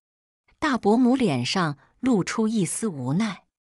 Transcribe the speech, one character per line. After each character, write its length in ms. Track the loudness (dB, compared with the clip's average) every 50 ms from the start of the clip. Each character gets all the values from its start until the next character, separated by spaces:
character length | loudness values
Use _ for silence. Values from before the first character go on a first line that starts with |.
| _ _ _ _ _ _ _ _ _ _ _ -4
大 200 | -2 -2 -2 0
伯 180 | 2 2 4
母 180 | 4 4 4 4
脸 300 | 4 2 0 0 0 -2
上 320 | -2 -2 -2 -2 -2 -4 -8 _ _ _ _
露 240 | -2 0 2 2 0
出 240 | -2 -2 -2 -2 0
一 160 | 0 0 -2
丝 240 | -2 -4 -6 -6 -6
无 260 | -6 -6 -4 -2 -2
奈 300 | -2 -2 -2 -6 -10 _ _ _ _